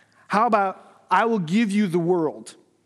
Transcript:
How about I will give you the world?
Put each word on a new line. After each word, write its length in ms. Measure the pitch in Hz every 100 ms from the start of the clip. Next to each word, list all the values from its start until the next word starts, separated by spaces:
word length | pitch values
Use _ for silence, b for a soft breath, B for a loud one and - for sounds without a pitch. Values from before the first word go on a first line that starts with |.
| b b -
How 180 | 202 233
about 580 | 214 196 185 - - -
I 140 | 185
will 160 | 233 220
give 320 | 156 202 226
you 160 | 202 208
the 100 | 175
world? 560 | 165 180 151 110 - - _ _